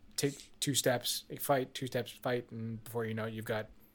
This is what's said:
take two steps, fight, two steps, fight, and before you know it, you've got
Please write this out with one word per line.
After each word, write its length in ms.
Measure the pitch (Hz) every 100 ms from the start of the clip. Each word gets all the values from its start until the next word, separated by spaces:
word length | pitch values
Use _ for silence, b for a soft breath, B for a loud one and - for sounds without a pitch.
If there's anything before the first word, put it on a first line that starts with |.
| - -
take 180 | 143 135 - -
two 140 | -
steps, 500 | 127 - 123 - - - 143
fight, 320 | - 135 131
two 140 | - 127
steps, 240 | 123 117
fight, 400 | - 131 123 120
and 320 | 113 113 110
before 220 | - 117
you 100 | 113
know 100 | 110
it, 80 | 110
you've 120 | 110
got 240 | 107 110 110 - -